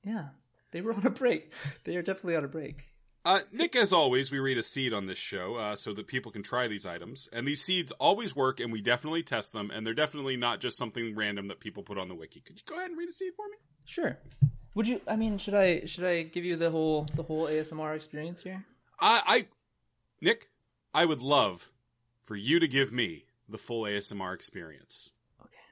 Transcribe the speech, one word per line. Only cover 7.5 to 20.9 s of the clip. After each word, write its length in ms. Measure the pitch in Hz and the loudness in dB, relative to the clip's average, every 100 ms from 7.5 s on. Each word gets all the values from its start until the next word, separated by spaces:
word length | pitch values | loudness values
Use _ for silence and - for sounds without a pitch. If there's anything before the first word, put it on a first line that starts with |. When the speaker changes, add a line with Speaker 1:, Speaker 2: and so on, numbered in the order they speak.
| 147 | -2
Speaker 2:
seeds 300 | - 185 143 | 0 0 -2
always 420 | - 147 202 226 139 | 2 4 4 0 2
work, 240 | 131 131 | 2 2
and 120 | 117 | -4
we 100 | 113 | -2
definitely 400 | 104 123 151 165 | 2 0 0 -4
test 320 | 160 113 - | -2 -4 -4
them, 160 | 107 104 | -6 -6
and 160 | 107 110 | -4 -2
they're 80 | |
definitely 440 | 117 151 147 135 127 | 0 0 0 -4 0
not 220 | 120 104 | 0 0
just 180 | 123 - | -4 -4
something 360 | 120 120 117 107 | -6 -4 -6 -2
random 320 | 104 101 98 | -2 -2 -6
that 100 | 92 | -8
people 240 | 107 101 | -10 -10
put 140 | 92 98 | -8 -6
on 100 | 92 | -6
the 60 | 87 | -8
wiki. 240 | 80 - | -14 -18
Could 160 | - 185 | -20 -20
you 60 | - | -12
go 100 | 320 | -8
ahead 120 | 370 | -8
and 80 | 330 | -8
read 120 | 349 | -8
a 40 | |
seed 200 | - 381 359 | -6 -8 -8
for 120 | 415 | -12
me? 80 | 427 _ _ - | -12 _ _ -10
Speaker 1:
Sure. 320 | - 311 - - - 143 - - 208 | -4 -4 -4 -14 2 2 2 -8 -2
Would 120 | 220 | 0
you, 140 | 247 - | -2 -2
I 80 | 220 | -2
mean, 200 | 220 202 | 0 -2
should 160 | 196 202 | 0 4
I, 300 | 190 165 165 | 4 4 -2
should 200 | - 180 | -4 0
I 180 | 170 | 0
give 220 | 160 175 175 | -2 -4 -2
you 100 | 170 | 0
the 160 | 165 | 2
whole, 340 | 160 160 156 151 - | 2 2 2 0 -6
the 80 | |
whole 240 | 147 156 160 | -4 -2 0
A 120 | 156 | 0
S 120 | 156 | -2
M 80 | 156 | -6
R 120 | 156 156 | -6 -6
experience 460 | 151 151 160 175 | -8 -10 -8 -10
here? 200 | 185 185 - _ _ - | -10 -12 -14 _ _ 2
Speaker 2:
I, 220 | 180 233 - | 6 6 6
I, 220 | 233 - _ _ _ _ _ _ _ | 4 2 _ _ _ _ _ _ _
Nick, 280 | 160 226 - _ _ _ _ | 2 2 -2 _ _ _ _